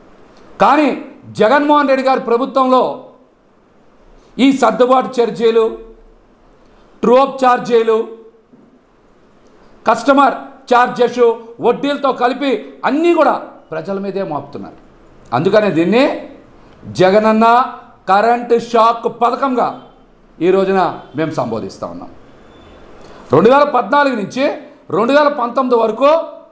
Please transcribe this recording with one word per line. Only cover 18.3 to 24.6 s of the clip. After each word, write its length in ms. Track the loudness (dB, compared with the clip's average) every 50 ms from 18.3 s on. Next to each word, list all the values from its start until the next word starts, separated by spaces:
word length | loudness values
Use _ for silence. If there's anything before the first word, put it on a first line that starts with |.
| 0 0 0 0 -2 -2 0 0 0
షాక్ 360 | 2 2 2 2 -2 -4 -8 -4 -2 -2
పథకంగా 460 | -2 -2 -2 -4 -2 -2 -2 -2 -2 -4 -8 -16 -20 -20 _ _ _ _ _ _ _ _ -4
ఈ 120 | -2 0
రోజున 300 | 2 2 0 0 0 0 0 -2 -4 -8 -14 -12 -8
మేము 140 | -6 -6 -4
సంబోధిస్తూ 560 | -4 -6 -6 -4 -6 -8 -8 -10 -12 -12 -12
ఉన్నాం. 240 | -12 -12 -14 -18 -18 -20 -20 -20 -20 -20 -20 -20 -20 -20 -20 -20 -20 -20 -20 -20 -20 -20 -20 -20 -20 -20 -20 -6 0 2
రెండు 180 | 4 4 6
వేల 140 | 6 4 4
పద్నాలుగు 500 | 2 0 -2 -2 0 0 0 2 0 -2
నుంచి 300 | -4 -6 -6 -6 -4 -4 -4 -4 -6